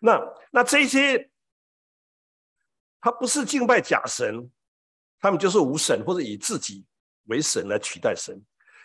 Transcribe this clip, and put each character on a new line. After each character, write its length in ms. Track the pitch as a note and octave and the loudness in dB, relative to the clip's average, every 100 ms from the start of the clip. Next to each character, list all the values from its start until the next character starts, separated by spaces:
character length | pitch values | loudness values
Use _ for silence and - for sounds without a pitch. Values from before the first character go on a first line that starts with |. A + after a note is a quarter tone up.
那， 200 | A3+ F#3 - - - | 2 4 2 -12 -2
那 100 | C4+ | 0
这 240 | B3 C#4+ C4+ | 4 4 4
些， 420 | C4+ C#4 B3 - _ _ _ _ _ _ _ _ _ _ _ _ _ _ _ _ _ | 4 2 2 -4 _ _ _ _ _ _ _ _ _ _ _ _ _ _ _ _ _
他 100 | A#3 | -2
不 160 | A#3+ B3+ | -2 -2
是 180 | D4 | -2
敬 220 | A#3+ C#4+ A#3+ | -2 0 2
拜 140 | A#3 | 2
假 200 | - C#3 B2+ | 2 -2 -2
神， 420 | - A2+ A2+ B2 _ _ _ _ _ _ _ | -4 -4 -6 -12 _ _ _ _ _ _ _
他 140 | G3 | 0
们 80 | G3+ | 2
就 100 | F#3+ | 2
是 80 | G3 | 2
无 180 | C#3 D3+ | 2 0
神， 280 | - A#2 | 0 -2
或 100 | - | -2
者 60 | F3+ | -4
以 160 | B2 G#2 | -6 -8
自 200 | - F#3 | -6 -6
己 280 | - G2 - _ _ _ | -8 -14 -20 _ _ _
为 180 | - A#2+ | -6 -4
神 240 | D3+ - G2 | -2 -2 -2
来 100 | G#2 | -4
取 180 | - - | -4 -6
代 160 | A#2 | -4
神， 260 | - - G2 - _ _ _ | -4 -8 -14 -20 _ _ _